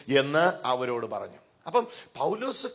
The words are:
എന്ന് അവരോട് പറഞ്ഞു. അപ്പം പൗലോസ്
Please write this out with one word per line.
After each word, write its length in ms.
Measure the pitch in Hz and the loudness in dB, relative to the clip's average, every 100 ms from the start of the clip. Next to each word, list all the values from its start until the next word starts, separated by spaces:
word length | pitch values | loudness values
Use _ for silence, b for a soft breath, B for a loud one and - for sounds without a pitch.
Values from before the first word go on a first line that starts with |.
| B 135 | B 2
എന്ന് 500 | 139 151 175 180 123 | 4 4 4 2 -2
അവരോട് 380 | 127 123 120 110 | 0 0 -2 -4
പറഞ്ഞു. 320 | 104 98 - _ _ - | -6 -10 -14 _ _ 0
അപ്പം 200 | 240 233 B B - | 0 0 B B -2
പൗലോസ് 500 | 147 220 262 - 254 | -2 0 -4 -4 -6